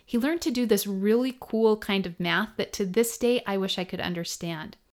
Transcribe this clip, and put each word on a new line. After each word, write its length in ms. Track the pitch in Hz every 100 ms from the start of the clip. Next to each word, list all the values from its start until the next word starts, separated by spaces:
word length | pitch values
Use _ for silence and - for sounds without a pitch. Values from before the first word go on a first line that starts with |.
| -
He 120 | 233
learned 220 | 277 339
to 80 | 330
do 140 | 240 226
this 220 | 202 202
really 480 | 190 208 233 262 247
cool 380 | - 220 220 214
kind 300 | - 196 185
of 120 | 170
math 340 | 175 170 214 -
that 160 | -
to 120 | - 190
this 320 | 220 233 -
day 260 | 240 - -
I 120 | 196
wish 200 | 190 -
I 60 |
could 160 | 180 185
understand. 760 | 175 170 170 - 170 160 156 - _